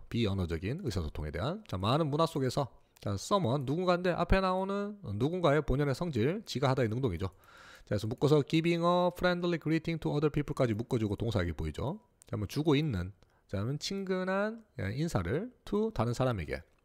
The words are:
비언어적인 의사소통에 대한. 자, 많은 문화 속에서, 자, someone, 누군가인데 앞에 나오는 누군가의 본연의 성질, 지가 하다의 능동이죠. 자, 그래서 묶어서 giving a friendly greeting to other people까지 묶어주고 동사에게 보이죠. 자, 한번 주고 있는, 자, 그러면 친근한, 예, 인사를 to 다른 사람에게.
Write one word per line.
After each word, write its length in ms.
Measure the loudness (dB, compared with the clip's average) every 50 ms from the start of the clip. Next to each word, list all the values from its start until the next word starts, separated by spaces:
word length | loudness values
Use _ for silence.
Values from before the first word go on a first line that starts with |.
| -10
비언어적인 760 | -6 -2 0 0 0 0 0 -2 -2 -2 -2 -2 -4 -4 -4 -4
의사소통에 480 | -4 -4 -2 -4 -4 -6 -6 -8 -6
대한. 300 | -4 -4 -4 -4 -4 -6 -8
자, 100 | -8 -6
많은 300 | -4 0 0 2 2 2 0
문화 160 | 2 0 0
속에서, 440 | 0 0 -2 -2 0 0 -2 -4 -4 -8 -20 _ _ _ -10
자, 100 | -6 -4 -4
someone, 500 | -4 -2 0 0 2 2 2 0 0 0
누군가인데 460 | -2 -2 0 2 2 2 2 2 -2
앞에 280 | 0 0 2 4 4 4
나오는 580 | 4 2 0 0 -2 -2 -2 -4 -4 -6 -8 -10 -8
누군가의 600 | -6 -2 0 0 0 0 4 4 4 4 4 4
본연의 300 | 2 2 2 2 0 0
성질, 480 | -2 -2 -2 0 2 2 2 0 -2 -6
지가 240 | -6 -4 0 2 2
하다의 180 | 4 2 2
능동이죠. 400 | 0 0 0 0 0 0 0 -4
자, 60 | -6 -6 -10 -20 -20 -20 -20 -20 -20 -20 -18 -6
그래서 220 | -2 -2 -2 0
묶어서 360 | -2 -2 2 4 4 6 4 4
giving 380 | 2 0 2 2 2 2 2 4
a 240 | 4 4 4 4 2 0
friendly 420 | 2 2 2 2 2 0 0 -2 0
greeting 400 | 0 0 0 0 0 -2 -4 -2
to 120 | -2 -2
other 200 | 0 2 2 2
people까지 420 | 2 0 -2 -2 0 0 2 2 2
묶어주고 440 | -2 -2 -2 0 0 0 0 0
동사에게 340 | 0 -2 0 0 0 0 0
보이죠. 480 | -2 -4 -6 -6 -4 -4 -4 -4 -6 -8 _ _ _ _ -12
자, 40 | -8
한번 160 | -6 -6 -6
주고 280 | -4 -4 0 2 4 4
있는, 360 | 4 4 2 0 -2 -2 -4 -8 _ -20 _ _ _ _ -8
자, 60 | -6
그러면 220 | -4 -4 -4 -4 -4
친근한, 840 | -6 -6 -6 -6 -4 -2 -2 -2 0 -2 0 0 -2 -2 -4 -8 -16 _ -10 -6
예, 140 | -6 -4 -2
인사를 560 | -2 -2 -2 -2 -2 -2 0 -2 -2 -2 -6 -12 _ -8
to 260 | -2 0 0 0 0
다른 220 | 0 -2 0 0 0
사람에게. 500 | 0 0 0 0 -2 -4 -4 -6 -8 -8 _ _ _